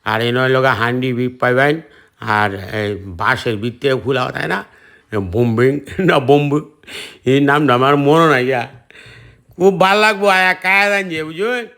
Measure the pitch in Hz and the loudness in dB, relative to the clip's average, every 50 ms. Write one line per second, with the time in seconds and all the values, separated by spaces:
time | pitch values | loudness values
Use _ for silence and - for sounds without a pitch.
0 | _ 107 107 110 117 120 120 127 131 131 131 131 131 131 123 104 113 120 120 127 | _ -2 -2 -2 -2 -2 0 0 0 2 2 2 2 0 0 0 -2 -2 -2 -2
1 | 127 131 123 117 127 127 127 - - 127 123 127 139 147 156 160 160 - - - | -4 -4 -2 -2 -4 -4 -4 -2 -2 0 2 2 2 0 0 -4 -6 -18 -20 -20
2 | _ _ _ _ 113 113 107 107 104 101 98 98 98 - 110 107 104 104 104 90 | _ _ _ _ -4 -2 0 0 0 0 -2 -6 -10 -8 -6 -4 -4 -4 -6 -8
3 | 92 98 90 82 98 113 131 - - 123 113 98 110 120 120 - - 139 131 123 | -10 -14 -10 -4 -2 -2 -2 0 -2 -4 -4 -4 -6 -8 -8 -4 -2 -2 -2 -2
4 | - 127 139 127 127 135 135 - - 160 180 196 - _ _ _ _ - _ _ | -2 -4 -4 -4 -4 -6 -6 -8 -6 -6 -6 -6 -8 _ _ _ _ -20 _ _
5 | _ _ - 104 98 90 87 113 120 120 113 113 123 135 139 147 - - - - | _ _ -6 -6 -6 -2 -2 0 0 0 2 2 2 2 0 -2 -8 -10 -6 -2
6 | 190 165 175 147 127 120 143 147 147 143 139 151 151 - _ _ _ - - - | 0 2 2 2 4 4 2 4 4 0 -2 -4 -4 -8 _ _ _ -18 -16 -16
7 | - - - - _ 123 131 139 143 143 143 151 156 135 123 123 131 139 143 143 | -16 -18 -20 -6 _ 0 2 2 2 2 2 2 2 2 2 4 4 2 2 2
8 | 139 139 151 165 165 160 143 123 123 131 135 120 117 - - - _ _ - - | 4 4 4 4 4 4 2 2 0 0 -2 -2 -4 -8 -14 -20 _ _ -20 -20
9 | - - - - - - - _ _ _ - - 175 196 190 165 190 190 196 208 | -20 -20 -20 -20 -20 -20 -20 _ _ _ -4 2 2 2 4 4 2 4 4 4
10 | 214 220 220 196 202 202 190 185 185 185 180 180 - 185 190 196 202 202 202 202 | 4 2 2 2 2 2 4 4 2 2 0 0 0 0 2 2 2 2 0 -2
11 | 196 180 165 156 156 156 165 165 202 233 247 247 233 196 - | -2 -4 -6 -6 -8 -8 -8 -6 -6 -4 -4 -6 -8 -12 -18